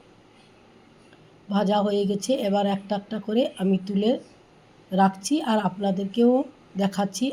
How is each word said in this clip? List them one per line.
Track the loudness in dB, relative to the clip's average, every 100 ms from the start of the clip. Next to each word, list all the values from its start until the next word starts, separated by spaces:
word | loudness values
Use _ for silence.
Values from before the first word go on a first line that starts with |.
| -20 -20 _ -20 -20 _ -20 -20 -20 -20 -20 -20 -20 -20 -4
ভাজা | 0 2 2 2
হয়ে | 0 0
গেছে, | -2 -2 -2 0
এবার | 0 0 -2
একটা | -4 -6
একটা | -6 -8 -2
করে | 0 0 0
আমি | 0 0 0
তুলে | 0 2 0 -6 -20 -20 -20 -20 -20 -4
রাখছি | 2 2 2 -2 -2 0
আর | 0 0
আপনাদেরকেও | -2 -2 -2 -2 2 4 4 0 -10 -10 -4
দেখাচ্ছি | -2 -2 -4 -2 -4